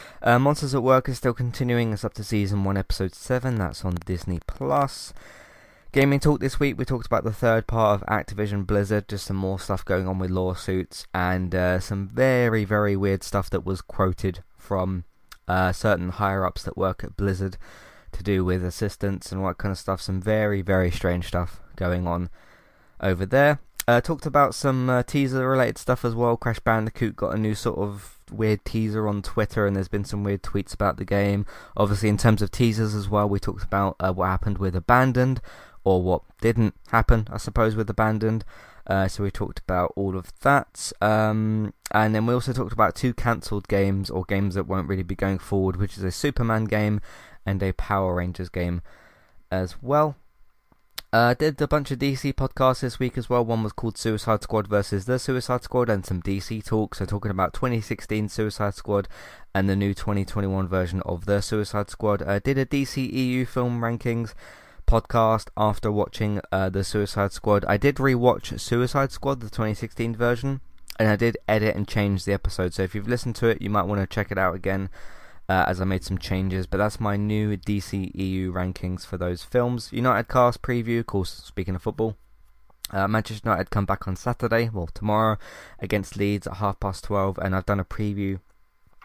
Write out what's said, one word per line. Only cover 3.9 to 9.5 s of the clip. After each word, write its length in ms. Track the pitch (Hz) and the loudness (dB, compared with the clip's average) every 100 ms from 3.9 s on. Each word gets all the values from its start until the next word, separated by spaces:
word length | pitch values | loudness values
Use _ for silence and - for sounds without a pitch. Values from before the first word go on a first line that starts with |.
| 87 - | -4 -4
Disney 340 | 90 - 87 - | -6 -4 -6 -6
Plus. 680 | - 135 139 139 - - - - - - - - - - | -4 0 0 0 -4 -14 -16 -18 -20 -20 -20 -20 -20 -2
Gaming 280 | 139 139 139 | 4 4 4
Talk 200 | 151 147 | 4 2
this 200 | 135 - | 0 2
week, 180 | 143 - | 0 0
we 80 | 123 | -2
talked 220 | 127 - | -4 0
about 160 | 113 | 0
the 100 | 113 | 0
third 320 | 107 120 113 - | 2 4 4 2
part 340 | 113 110 101 | 4 4 4
of 80 | - | 2
Activision 600 | 107 - 98 104 101 95 | -2 -2 -4 -2 -2 0
Blizzard, 400 | 104 98 107 - | 2 2 0 -2
just 180 | 101 - | -8 -4
some 120 | 95 | -2
more 220 | 95 | -2